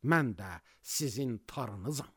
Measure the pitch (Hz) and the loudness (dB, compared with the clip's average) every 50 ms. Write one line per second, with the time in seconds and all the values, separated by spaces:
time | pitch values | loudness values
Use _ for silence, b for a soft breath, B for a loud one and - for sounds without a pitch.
0 | - 135 165 165 147 127 104 82 101 95 87 85 b b b b b - - - | 4 6 6 6 6 4 2 -2 -6 -8 -8 -10 b b b b b -4 -2 0
1 | 156 139 104 120 139 127 117 104 _ - - - 135 113 101 101 90 120 151 135 | 0 0 0 0 -2 -2 -2 -4 _ -8 -6 -6 -4 -4 -6 -6 -4 -4 -4 -4
2 | - - - | -6 -8 -12